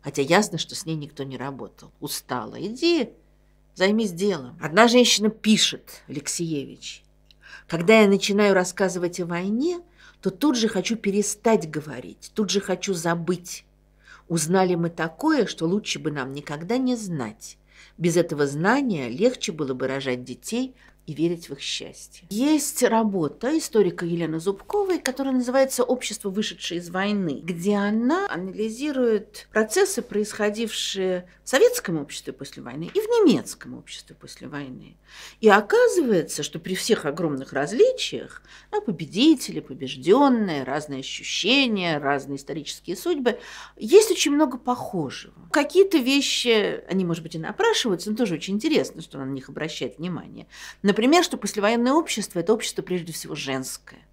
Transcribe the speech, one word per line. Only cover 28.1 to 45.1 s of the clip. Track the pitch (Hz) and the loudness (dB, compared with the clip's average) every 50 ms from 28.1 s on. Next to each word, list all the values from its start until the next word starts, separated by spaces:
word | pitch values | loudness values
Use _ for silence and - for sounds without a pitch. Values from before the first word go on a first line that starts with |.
| 320 370 403 403 | 2 2 0 -2
анализирует | - 175 185 190 175 185 214 226 220 240 277 302 277 262 254 233 220 202 208 - - - - _ | -4 -6 -8 -8 -6 -4 -6 -6 -4 -6 -6 -4 0 2 2 2 2 0 -2 -6 -18 -20 -20 _
процессы, | - 214 220 214 - 370 392 381 - - | 0 0 2 2 2 2 2 2 0 -4
происходившие | 233 - - 208 214 208 - - 208 214 208 220 233 220 - - - - - 196 190 185 185 180 180 - - _ | -6 -4 -2 -2 -2 -2 -2 -2 -2 -2 0 -2 -4 -4 -4 -6 -6 -6 -4 -2 -2 -2 -2 -2 -6 -10 -20 _
в | _ - | _ 0
советском | - 269 415 480 494 - - - 170 156 | 4 6 6 6 4 2 -4 -4 -4 -4
обществе | 139 - - - - - | -4 -6 -12 -12 -12 -12
после | - - 139 - - - | -12 -12 -14 -16 -14 -16
войны | 135 123 120 147 165 | -14 -12 -10 -10 -10
и | 170 - 381 | -2 -2 -2
в | 440 | 0
немецком | 427 480 466 427 311 208 131 - - - _ - 123 127 | 2 4 6 6 6 6 4 0 -6 -12 _ -14 -16 -16
обществе | 123 - - - - - _ 156 _ | -16 -16 -18 -18 -18 -18 _ -20 _
после | - 135 - - 123 127 | -20 -20 -18 -16 -16 -12
войны. | 135 143 143 131 127 107 - - - _ _ _ - - - - - _ | -12 -12 -12 -12 -14 -16 -18 -20 -20 _ _ _ -20 -20 -20 -20 -12 _
И | - 214 | 6 8
оказывается, | 196 208 214 - 392 466 494 466 415 359 302 247 214 170 143 117 - - | 8 8 6 4 4 4 6 6 4 2 2 4 2 2 2 0 -6 -8
что | 147 - - 165 | -8 -8 -10 -12
при | - - 185 | -8 -6 -6
всех | 180 - - 220 - - | -6 2 0 0 2 2
огромных | 151 139 165 180 156 143 131 135 - | -4 -4 -2 -2 -2 -2 -4 -8 -6
различиях, | - 139 143 147 202 254 415 523 508 508 - - - 123 - - - - _ - - - - _ | -4 -2 -2 -2 4 4 4 4 4 -2 -6 -8 -8 -10 -10 -12 -18 -20 _ -20 -20 -20 -16 _
да, | - 427 | -6 -4
победители, | 415 - 185 143 165 135 139 185 262 320 320 254 - - 170 151 | -2 -4 -6 -6 -8 -6 0 4 6 6 6 6 2 -8 -8 -10
побеждённые, | 147 - 135 - 135 127 127 131 127 156 202 262 285 277 247 233 214 190 160 143 131 | -10 -10 -12 -10 -10 -10 -10 -4 4 4 6 6 8 4 4 2 0 -2 -2 -4 -4
разные | - 135 151 143 - 139 131 | -4 -4 -4 -4 -6 -10 -10
ощущения, | 135 - - - - - - - - 190 254 277 277 247 220 196 180 170 160 143 | -8 -10 -12 -10 -10 -8 -6 -2 2 4 4 4 4 2 0 -2 0 0 -2 -2
разные | 147 139 143 135 135 135 143 135 | 0 0 -2 -2 -2 -6 -10 -10
исторические | - - 139 160 143 - - - _ - 175 | -8 -10 -10 -10 -8 -10 -14 -14 _ -10 -10
судьбы, | - - 339 359 294 254 240 240 - - - - - - - _ | -6 -2 -4 -2 0 0 0 -2 -2 -8 -18 -18 -18 -18 -20 _
есть | - - 220 294 415 427 440 | -10 -2 8 8 8 8 8
очень | 359 - - 294 | 2 0 2 2
много | 285 294 311 269 - | 4 2 2 2 0
похожего. | 247 - 254 247 247 - - - 180 151 127 | -6 -4 -4 -4 -4 -4 -6 -4 -4 -4 -4